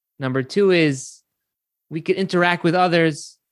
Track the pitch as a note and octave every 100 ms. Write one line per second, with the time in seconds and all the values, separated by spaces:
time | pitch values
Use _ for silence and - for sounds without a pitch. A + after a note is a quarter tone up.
0 | _ - C3 C3 B2+ G3+ G3 F3 D3+ C3
1 | - - _ _ _ _ _ _ - D#3
2 | D3+ F#3 F#3+ F3+ F3 F3 E3+ F3+ F3+ E3+
3 | E3 C#3+ - _ _